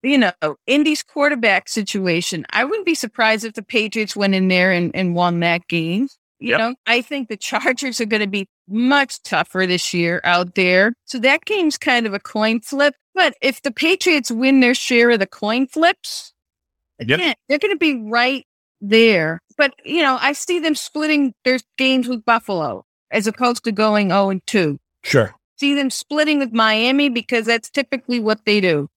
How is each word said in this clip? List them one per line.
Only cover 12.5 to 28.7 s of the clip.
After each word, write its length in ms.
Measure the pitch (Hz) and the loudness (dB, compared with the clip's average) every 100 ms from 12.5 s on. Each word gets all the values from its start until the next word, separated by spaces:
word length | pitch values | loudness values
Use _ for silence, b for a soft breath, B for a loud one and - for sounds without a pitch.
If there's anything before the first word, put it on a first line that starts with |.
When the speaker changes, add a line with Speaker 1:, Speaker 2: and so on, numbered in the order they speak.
| 226 | -2
Speaker 1:
flip. 340 | - 277 285 - _ | -4 0 0 0 _
But 200 | 370 339 - | 0 0 0
if 220 | 269 - | -4 -2
the 100 | 285 | -8
Patriots 580 | 220 320 381 370 302 - | -2 -2 0 2 0 0
win 300 | 226 262 269 | 0 4 4
their 140 | 247 | 4
share 360 | 254 - 240 240 | 2 0 2 4
of 80 | 233 | 2
the 80 | 196 | -2
coin 400 | - 208 240 269 | -4 -4 -2 -2
flips, 680 | 311 330 - - - - _ _ _ _ _ _ _ | 2 2 0 -8 -14 -14 _ _ _ _ _ _ _
Speaker 2:
Yep. 180 | 107 151 | -2 0
Speaker 1:
again, 160 | 349 233 _ | 0 -4 _
they're 100 | 285 | -2
gonna 180 | 415 349 | 0 0
be 240 | 320 262 214 | 0 -2 -2
right 380 | 233 247 269 - _ _ _ | 0 0 -2 -10 _ _ _
there. 600 | 202 220 226 190 156 165 _ - | 2 6 6 4 0 -4 _ -2
But, 180 | 277 - | -2 -2
you 180 | - 330 | -6 -2
know, 160 | 285 262 | 0 0
I 120 | 269 | -2
see 280 | 294 - 349 | -2 -4 -2
them 160 | 320 294 | -2 -4
splitting 580 | - 302 302 302 277 - | -6 -6 -2 0 0 -2
their 140 | 254 254 - - | -2 -2 -4 -2
games 300 | 262 262 240 | 0 0 -2
with 180 | 247 | -6
Buffalo 600 | 226 233 - 185 147 98 _ _ _ | -2 -2 -2 -4 -4 -8 _ _ _
as 160 | 226 208 | -2 -2
opposed 380 | 214 247 240 | 0 -2 0
to 80 | 233 | -4
going 400 | 202 220 208 196 | 0 2 2 2
oh 180 | 190 196 | 2 2
and 140 | 190 - | -2 -2
two. 320 | 214 160 139 _ _ | 0 0 -2 _ _
Speaker 3:
Sure. 320 | - 135 104 - _ _ | 2 2 2 -4 _ _
Speaker 1:
See 160 | 285 | 0
them 160 | 285 269 | 0 -2
splitting 480 | - - 294 302 294 | -4 -6 0 2 2
with 140 | 262 | 0
Miami 560 | 226 220 214 240 277 285 | 2 2 2 2 2 2
because 380 | 240 - 240 226 | 0 -2 -2 0
that's 240 | 233 - | -2 0
typically 500 | - 269 262 - 240 | -4 -4 -6 -4 -2
what 240 | 214 220 | 0 -2
they 160 | - 208 | 2 2
do. 280 | 185 | 2